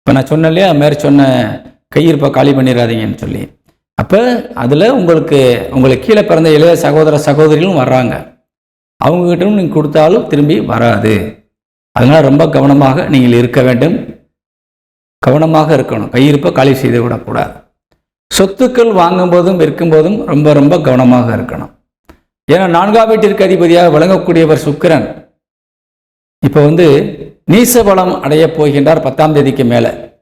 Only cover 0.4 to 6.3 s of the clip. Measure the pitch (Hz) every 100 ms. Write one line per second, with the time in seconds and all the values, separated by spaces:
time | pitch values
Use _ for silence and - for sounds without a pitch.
0.4 | 160 160 190 147 147 151 147 143 135 127
1.4 | 110 104 - _ _ - 165 151 143 131
2.4 | 139 135 127 120 117 113 107 - - 90
3.4 | - _ _ _ _ - - 196 247 247
4.4 | - - 123 147 208 269 170 160 143 143
5.4 | 131 117 - 131 131 127 - 214 196